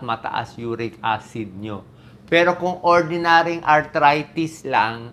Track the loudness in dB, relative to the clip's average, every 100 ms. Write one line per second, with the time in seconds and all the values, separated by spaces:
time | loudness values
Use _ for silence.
0 | -6 -6 -4 -6 -6 -8 -8 -6 -6 -6
1 | -4 -4 -6 -12 -10 -10 -10 -10 -14 -20
2 | -20 -20 0 2 4 0 -4 -2 2 2
3 | 2 -2 2 4 2 -2 2 2 2 2
4 | 4 4 -2 -4 -6 -6 -2 0 0 -2
5 | -12